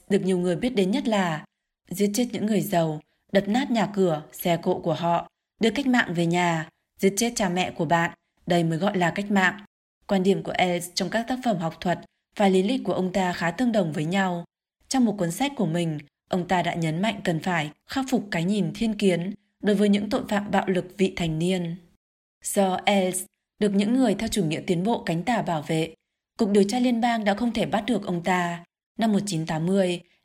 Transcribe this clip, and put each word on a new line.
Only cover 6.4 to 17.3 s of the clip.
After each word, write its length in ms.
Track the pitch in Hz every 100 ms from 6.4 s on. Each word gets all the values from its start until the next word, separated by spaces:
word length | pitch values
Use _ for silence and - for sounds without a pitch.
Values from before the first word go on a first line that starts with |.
| 175 165 156 _ _ _
giết 140 | 196 202
chết 160 | 233 240
cha 140 | 196
mẹ 220 | 175 180
của 140 | - 160
bạn, 260 | 170 170 - _ _ -
đây 160 | 175
mới 140 | 165 160
gọi 200 | 196 202
là 140 | 175
cách 200 | 165 208
mạng." 280 | 202 185 185 - _ _ _ -
Quan 160 | 196
điểm 200 | 185 180
của 100 | - -
Els 320 | 180 175 170
trong 160 | - 180
các 180 | 220 233
tác 120 | 254
phẩm 140 | 247 185
học 200 | 165 -
thuật 180 | 180 175 - _ _ -
và 120 | 196
lý 140 | 190
lịch 200 | 190 262
của 100 | -
ông 180 | - 185
ta 220 | 190 185
khá 180 | 170 170
tương 200 | 170 247
đồng 200 | 220 170
với 140 | 151 156
nhau. 380 | 196 190 175 170 _ _ _ _
Trong 160 | 269 233
một 100 | 202
cuốn 140 | 170
sách 200 | 170 277 277
của 100 | 180
mình, 340 | 170 170 151 143 _ _
ông 180 | 185 175
ta 140 | 185
đã 120 | 170
nhấn 280 | 170 165 156
mạnh 200 | 214 208
cần 160 | 185